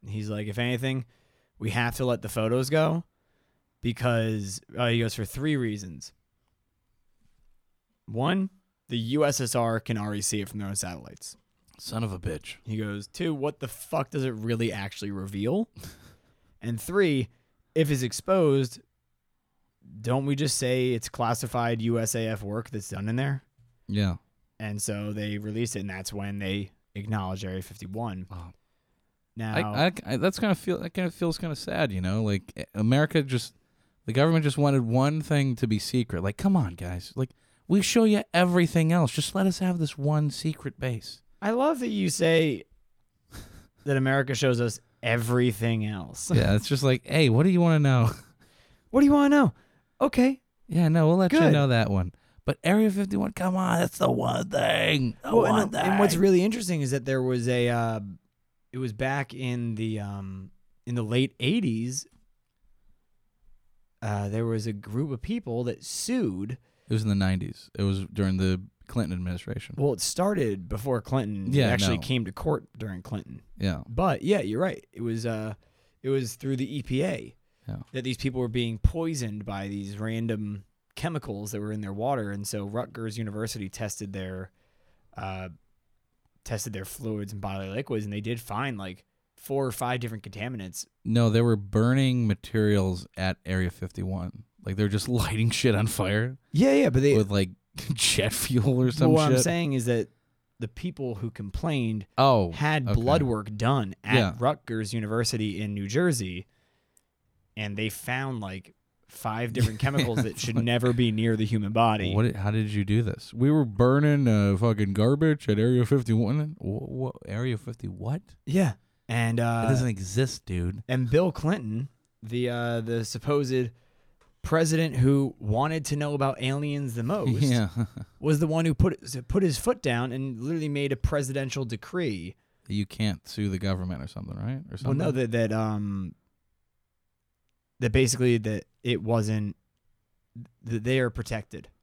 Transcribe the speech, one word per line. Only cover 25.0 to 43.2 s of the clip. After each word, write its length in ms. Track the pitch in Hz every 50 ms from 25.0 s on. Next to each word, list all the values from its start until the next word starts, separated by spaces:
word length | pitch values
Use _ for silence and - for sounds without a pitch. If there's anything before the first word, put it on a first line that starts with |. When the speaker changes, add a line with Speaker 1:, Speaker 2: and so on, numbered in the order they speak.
| 104 104 104
Speaker 1:
they 260 | 104 104 104 104 104
released 360 | 104 107 104 110 117 110 -
it, 60 | 104
and 100 | 98 98
that's 220 | 92 95 95 - -
when 260 | 101 98 101 101 101
they 320 | 101 95 95 101 101 95 _ _ _ _ _
acknowledged 500 | 101 101 104 107 107 95 92 95 95 101
Area 180 | 92 92 95 92
fifty-one. 640 | - - - - 92 95 110 120 117 98 92 90 87
Speaker 2:
Wow. 220 | 98 87 85 85 90 _ _ _ _ _ _ _ _ _ _ _ _ _ _ _ _
Speaker 1:
Now 220 | - 113 110 110
Speaker 2:
I, 300 | - 208 107 104 120 151
I, 60 | 185 185 - -
I, 100 | - 120 127
that's 200 | 113 185 190 -
kinda 160 | 220 214 185
feel, 240 | - - - 180 -
that 120 | - 165
kinda 200 | _ - 185 175
feels 260 | 165 - 175 170 160
kinda 200 | - - 165 151
sad, 340 | - - - - - 160 123
you 100 | 101 92
know? 220 | 92 92 95 107 110
Like, 300 | 107 101 95 - - -
eh, 60 | - - - _
America 480 | 101 107 113 127 139 151 151 - 165 143
just, 300 | 135 127 123 - - _ _ _ _ _ _ _ _ _ _ _
the 60 | - 113
government 320 | 131 143 160 165 160 156
just 120 | 147 131
wanted 260 | - 143 143 139 135 123
one 380 | 113 113 127 131 143 151 156
thing 360 | 147 - 156 143 139 135 123
to 100 | 113 -
be 140 | 117 107 104
secret. 420 | - - - 127 120 - - 82 87
Like, 140 | 98 101
come 180 | - - 196 196
on, 200 | 185 135 95 87
guys. 360 | 85 92 90 90 87 90 - -
Like, 140 | - 131 131 _ _ _ _ _ _ _
we 160 | _ 170 202 185
show 220 | - - 240 226
you 180 | 220 208 202 - _ -
everything 600 | 170 180 180 175 180 175 160 - 170 160 160 165
else. 180 | 175 165 127
Just 240 | - - 147 - -
let 140 | 190 190 190
us 100 | 175 -
have 200 | 190 185 180 175
this 180 | 160 143 - -
one 320 | 139 143 151 151 151 147
secret 480 | 139 - - 160 151 - - 143 120 _
base. 440 | - 131 120 110 - - - - _ _ _ _
Speaker 1:
I 100 | - 202
love 300 | 226 240 262 302 330 269
that 80 | 247 233
you 200 | 220 208 190 180
say 540 | 143 - 165 165 165 165 165 156 131 92 - _ _ _ _ _ _ _ _ _ _ _